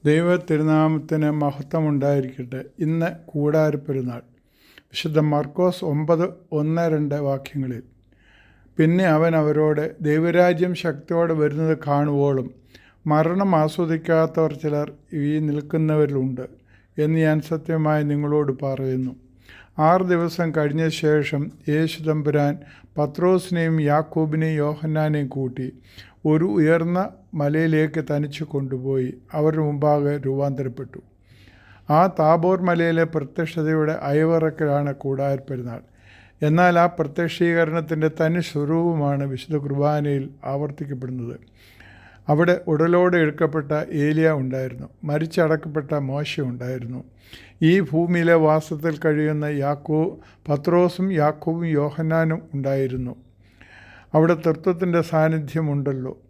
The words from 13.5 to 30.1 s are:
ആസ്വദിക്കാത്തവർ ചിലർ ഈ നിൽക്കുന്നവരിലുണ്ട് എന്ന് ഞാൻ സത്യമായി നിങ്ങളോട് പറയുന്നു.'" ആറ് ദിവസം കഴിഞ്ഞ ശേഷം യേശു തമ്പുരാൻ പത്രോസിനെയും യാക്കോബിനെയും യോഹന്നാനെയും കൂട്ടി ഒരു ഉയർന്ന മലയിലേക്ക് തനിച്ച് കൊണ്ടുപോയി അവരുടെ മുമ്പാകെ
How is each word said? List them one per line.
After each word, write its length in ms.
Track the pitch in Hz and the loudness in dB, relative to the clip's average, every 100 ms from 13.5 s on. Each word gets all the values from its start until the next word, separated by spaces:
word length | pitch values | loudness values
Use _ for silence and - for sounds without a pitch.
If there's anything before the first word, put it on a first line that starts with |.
| 165 | 2
ആസ്വദിക്കാത്തവർ 960 | 156 156 170 160 165 160 160 165 156 | 2 0 -2 -2 2 2 2 2 -2
ചിലർ 380 | 143 151 147 147 - _ | -2 -4 -4 -4 -10 _
ഈ 260 | 160 143 151 | -4 -2 0
നിൽക്കുന്നവരിലുണ്ട് 1080 | 151 147 147 165 156 151 147 139 131 127 127 - _ _ _ - | -2 -4 -2 -2 2 2 2 2 -2 -4 -10 -16 _ _ _ -2
എന്ന് 200 | 151 160 | 0 2
ഞാൻ 220 | 156 156 | 2 2
സത്യമായി 640 | 147 160 - 160 156 151 | 0 -6 -2 -2 2 0
നിങ്ങളോട് 480 | 147 147 147 151 143 131 | 0 0 0 0 0 -2
പറയുന്നു.'" 540 | 139 135 131 131 131 123 - _ - - - - | -4 -4 -4 -4 -4 -8 -20 _ -20 -20 -14 0
ആറ് 240 | 156 185 | 4 4
ദിവസം 500 | 185 175 170 165 170 156 | 4 2 0 -2 -2 0
കഴിഞ്ഞ 320 | 147 151 160 | 0 0 -2
ശേഷം 640 | 156 156 151 143 143 143 - - | 0 2 2 0 -4 -6 -8 -2
യേശു 340 | 151 160 160 | 0 0 -2
തമ്പുരാൻ 560 | 156 156 147 147 143 143 - - - - | -2 -2 0 2 0 -2 -10 -20 -14 -4
പത്രോസിനെയും 840 | 147 147 175 185 180 170 165 160 | -4 0 2 2 0 -2 0 2
യാക്കോബിനെയും 760 | 147 147 156 - 156 156 160 156 | 2 2 0 -2 -2 0 0 0
യോഹന്നാനെയും 720 | 147 151 156 156 156 151 139 | -2 -2 -4 -2 0 0 -2
കൂട്ടി 440 | 139 131 127 131 - - - - _ 156 | -4 -6 -6 -10 -10 -20 -20 -20 _ 0
ഒരു 180 | 156 | 2
ഉയർന്ന 640 | 180 208 156 165 165 180 196 - _ | 2 2 4 2 2 -2 -4 -8 _
മലയിലേക്ക് 680 | 165 143 156 160 156 156 156 135 | -4 0 0 2 2 0 -2 -4
തനിച്ച് 340 | 147 147 143 | -4 -4 -8
കൊണ്ടുപോയി 680 | 160 143 135 131 131 135 127 - - | -8 -6 -6 -6 -4 -2 -4 -8 -10
അവരുടെ 300 | 160 151 156 | 0 0 2
മുമ്പാകെ 540 | 151 147 147 147 143 | -2 0 2 2 0